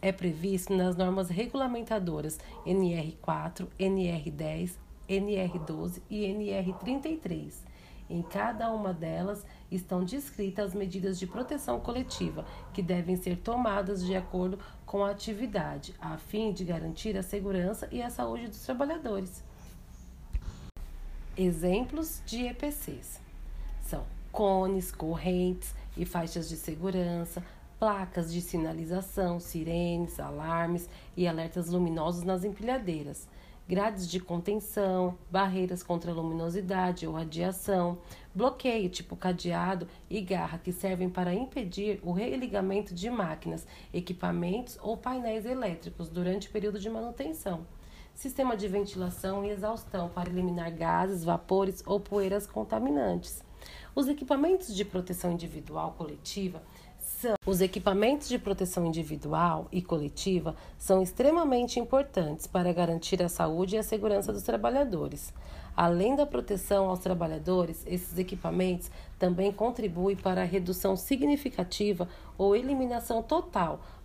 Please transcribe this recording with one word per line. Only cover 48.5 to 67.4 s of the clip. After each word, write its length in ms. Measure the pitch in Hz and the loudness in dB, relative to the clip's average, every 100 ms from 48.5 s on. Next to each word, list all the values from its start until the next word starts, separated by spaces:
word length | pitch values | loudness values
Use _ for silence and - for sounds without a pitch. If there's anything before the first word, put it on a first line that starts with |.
| 220 | 2
de 100 | 202 | 2
ventilação 800 | 202 196 190 180 180 190 196 | 0 0 -2 -4 -2 -2 -2
e 60 | 202 | -2
exaustão 580 | 202 214 226 - 190 175 | -2 -2 -4 -4 -4 -4
para 220 | 180 175 | -2 -2
eliminar 400 | 180 180 175 170 | 0 0 0 -2
gases, 500 | 165 165 170 185 190 | 0 2 4 4 2
vapores 600 | 165 170 - 190 196 190 | 2 2 4 4 4 0
ou 160 | - 196 | 0 0
poeiras 460 | 202 202 190 202 202 | 2 2 2 0 -2
contaminantes. 960 | 220 214 220 254 285 214 175 - - - - - - - | -4 0 0 2 4 4 2 -2 -10 -12 -18 -16 -16 -4
Os 140 | - 269 | 0 2
equipamentos 640 | 294 269 277 320 381 - | 2 2 4 6 4 2
de 100 | 196 | -4
proteção 480 | 202 185 180 175 180 | -2 -2 -2 -2 0
individual 640 | 170 165 151 147 156 160 - | 0 -2 -8 -6 -4 -4 -4
coletiva 640 | 156 147 - 202 185 160 - - - - | -8 -8 -8 -4 -4 -4 -14 -20 -20 -10
são, 360 | - - 247 202 - | -8 -2 0 2 4
os 140 | 185 | 4
equipamentos 680 | 190 185 190 196 220 294 - | 4 4 4 6 6 4 2
de 100 | 247 | -2
proteção 480 | 202 190 180 - 170 | 0 0 0 2 2
individual 800 | 165 151 151 147 156 175 160 - | 0 -2 -4 0 4 4 4 -2
e 100 | 180 | -2
coletiva 760 | 175 165 147 - 196 180 160 - - - | 0 0 0 -2 2 2 2 -4 -10 -4
são 240 | - 190 | 4 6
extremamente 760 | 185 - 262 330 311 247 240 240 | 6 4 6 8 6 4 4 0
importantes 680 | 233 269 277 - 156 156 - | 4 4 4 2 0 0 0
para 260 | 185 175 | 2 4
garantir 500 | 170 170 165 - 185 | 4 4 2 2 2
a 60 | 175 | 2
saúde 480 | - 165 160 185 214 | 2 2 2 2 2
e 20 | |
a 40 | |
segurança 500 | 214 214 208 202 202 | 2 2 4 2 2
dos 100 | 208 | -2
trabalhadores. 880 | 214 226 233 262 277 170 147 - - - - - - - | 0 2 4 4 4 2 -2 -4 -10 -12 -12 -12 -4 6
Além 400 | 170 175 208 277 | 6 8 6 6
da 100 | 294 | 4
proteção 640 | 247 - 196 - 202 190 | 2 0 0 4 6 6
aos 120 | 185 | 4
trabalhadores, 840 | 180 180 165 160 | 2 2 2 0